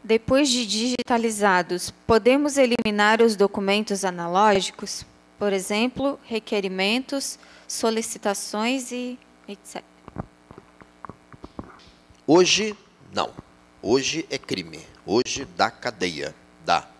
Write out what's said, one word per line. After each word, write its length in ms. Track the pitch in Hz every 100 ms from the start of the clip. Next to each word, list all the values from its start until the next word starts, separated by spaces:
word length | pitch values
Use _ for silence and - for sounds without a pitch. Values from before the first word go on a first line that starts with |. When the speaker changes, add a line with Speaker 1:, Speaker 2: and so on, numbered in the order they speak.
| 214
Speaker 1:
Depois 380 | 226 - 262 294
de 160 | 247 220
digitalizados, 1200 | 214 240 247 - 240 226 214 202 180 175 180 - - -
podemos 520 | 226 208 269 294 269
eliminar 640 | 254 240 220 208 208 220
os 160 | 233 202
documentos 640 | 196 202 196 202 214 196
analógicos? 1000 | 190 175 170 180 214 196 185 - 208 - - _ _ _
Por 140 | 208
exemplo, 680 | 196 180 208 247 - 277 - -
requerimentos, 1120 | 226 - 214 190 190 196 240 262 277 269 - - - -
solicitações 1300 | - 226 226 226 - 208 196 - 208 226 269 240
e 260 | 247 247 247 _ _ -
et 100 | 202
cetera. 220 | - - _ _ - - - _ _ - _ _ - _ - - _ - - - - - - _ _ _ -
Speaker 2:
Hoje, 480 | 170 175 180 214 208 _ _ -
não. 160 | 98 78 - - _ _ _
Hoje 440 | 95 131 127 156 -
é 80 | 135
crime. 440 | - 117 82 80 - - -
Hoje 420 | 107 127 139 127 87
dá 160 | 101
cadeia. 640 | - - 101 90 76 71 - _ _ -
Dá. 200 | 85 -